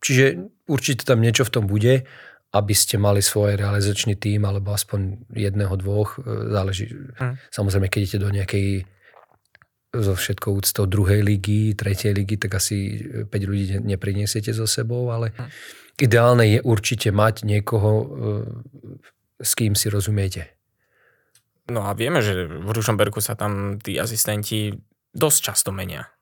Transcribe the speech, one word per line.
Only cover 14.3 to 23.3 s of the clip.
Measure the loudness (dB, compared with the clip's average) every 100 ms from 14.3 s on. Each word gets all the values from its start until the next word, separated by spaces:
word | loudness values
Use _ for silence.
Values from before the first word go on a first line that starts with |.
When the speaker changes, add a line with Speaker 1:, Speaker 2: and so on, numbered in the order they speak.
| -2 -4
Speaker 1:
so | -4 -2
sebou, | -2 -2 -2 -4
ale | -2 -4
Speaker 2:
Hm. | -6 -14 -14 -20 -20 -20 _
Speaker 1:
ideálne | 4 6 8 8 8
je | 6
určite | 4 2 2 0 0
mať | 4 4 2 0
niekoho, | 0 0 2 2
e, | 2 0 -6 -4 -4 -6 -12 -16 -20 -20 -20 _ _ _ _
s | -6
kým | 0 2 2
si | 0
rozumiete. | -2 0 0 0 -4 -12 _ _ _ _ _ _ _ _ _ _ _ -8
Speaker 2:
No | -4 -4
a |
vieme, | -2 0 2
že | 0 0 -4
v | -8 -6
Ružomberku | -2 0 2 2 0
sa | -4